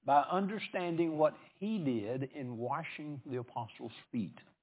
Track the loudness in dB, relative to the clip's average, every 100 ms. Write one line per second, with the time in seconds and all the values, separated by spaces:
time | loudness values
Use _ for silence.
0 | 8 6 6 2 0 -2 -4 -4 -2 2
1 | 2 4 2 2 -20 _ -4 0 0 0
2 | -2 -4 -4 -6 -8 -4 -2 -4 -4 -10
3 | -10 -10 -6 -6 -6 -8 -10 -10 -12 -12
4 | -6 -4 -4 -6 -20 _